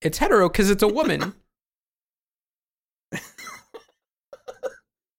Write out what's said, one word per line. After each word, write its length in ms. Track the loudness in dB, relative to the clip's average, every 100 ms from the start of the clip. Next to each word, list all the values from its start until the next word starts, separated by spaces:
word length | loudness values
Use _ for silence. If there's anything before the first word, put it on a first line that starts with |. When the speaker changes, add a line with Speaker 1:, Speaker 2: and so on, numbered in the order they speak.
Speaker 1:
"It's 160 | -6 -2
hetero 320 | 2 4 4
'cause 200 | 2 2
it's 140 | 4
a 60 | 2
woman." 460 | 2 -2 -2 -6 -10
Speaker 2:
<laughs> 60 | _ _ _ _ _ _ _ _ _ _ _ _ _ _ _ _ -16 -16 -16 -20 -20 -20 _ -20 _ _ _ _ _ -20 -18 -12 -12 -14 _ _ _